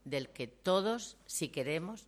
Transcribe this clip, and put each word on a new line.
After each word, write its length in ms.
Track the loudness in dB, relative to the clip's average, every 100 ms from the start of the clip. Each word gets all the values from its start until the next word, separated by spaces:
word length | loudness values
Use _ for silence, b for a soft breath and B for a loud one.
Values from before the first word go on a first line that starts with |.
del 240 | -4 -4 -4
que 180 | -6 -8
todos, 680 | -2 4 4 4 0 -4 -12 -8
si 220 | -4 -2
queremos, 580 | 0 0 0 -2 -8